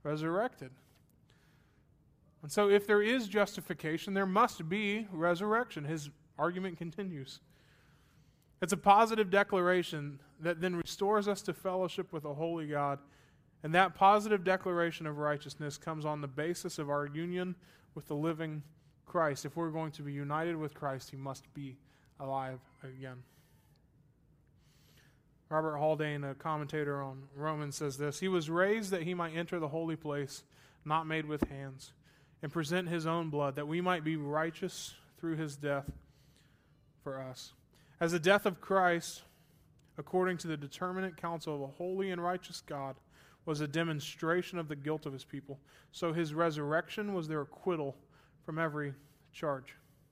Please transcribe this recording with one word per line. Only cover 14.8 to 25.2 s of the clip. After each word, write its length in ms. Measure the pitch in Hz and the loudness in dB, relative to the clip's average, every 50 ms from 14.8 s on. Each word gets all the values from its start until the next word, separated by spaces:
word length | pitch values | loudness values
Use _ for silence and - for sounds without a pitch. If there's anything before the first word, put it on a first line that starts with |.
| 170 170 160 - 165 | 2 2 0 -2 -4
of 120 | 151 147 147 | -4 -2 0
righteousness 600 | 147 147 147 143 - 143 - - 151 147 139 - | 0 0 0 -2 -4 -10 -10 -8 -8 -8 -8 -6
comes 260 | - 165 160 156 151 | -6 -6 -4 -4 -2
on 160 | 151 151 147 | -4 -4 -4
the 80 | 147 139 | -6 -6
basis 500 | 127 147 151 175 175 - - 175 - - | -4 -4 -2 -2 -4 -4 -6 -8 -6 -4
of 120 | 151 143 | -2 0
our 160 | 143 147 147 | 0 0 -2
union 500 | 143 143 156 170 175 180 180 180 185 180 - - - - - - - - | -2 -4 -4 -4 -2 -2 -2 -2 -4 -6 -8 -12 -20 -20 -20 -20 -16 -14
with 140 | 160 - - | -12 -8 -4
the 60 | 151 | -2
living 480 | 147 151 165 160 156 160 156 156 151 147 - - - - - _ _ _ | 0 0 0 0 -2 -4 -6 -6 -8 -10 -12 -18 -20 -20 -20 _ _ _
Christ. 400 | - - 175 160 151 135 - - | -2 0 2 2 2 0 -2 -6
If 100 | 143 - | -6 -4
we're 140 | 165 170 160 | -2 -2 -2
going 220 | 156 160 160 156 | -2 -4 -4 -6
to 100 | 147 - | -6 -8
be 100 | 143 143 | -8 -8
united 440 | 143 139 143 143 147 156 165 175 170 | -6 -6 -4 -2 -2 -2 0 -2 -2
with 180 | 156 156 143 143 | -4 -4 -6 -6
Christ, 360 | - 151 139 135 127 - - | -6 -4 -4 -4 -6 -8 -12
he 60 | 143 | -12
must 360 | 135 135 139 131 - - - - | -10 -8 -8 -10 -10 -12 -16 -14
be 240 | 147 143 135 123 - - - _ _ _ _ _ - | -12 -12 -12 -12 -16 -20 -20 _ _ _ _ _ -10
alive 400 | 143 135 135 135 131 131 131 127 - - _ - | -6 -4 -2 -2 -4 -4 -8 -10 -14 -20 _ -18
again. 400 | - 131 131 131 135 131 127 127 123 - _ _ _ _ _ - _ - - _ _ _ _ _ _ _ _ _ _ _ _ _ _ _ _ - _ _ _ _ _ - - - - - _ _ | -18 -16 -14 -12 -12 -12 -12 -14 -18 -20 _ _ _ _ _ -20 _ -20 -20 _ _ _ _ _ _ _ _ _ _ _ _ _ _ _ _ -20 _ _ _ _ _ -20 -20 -20 -20 -20 _ _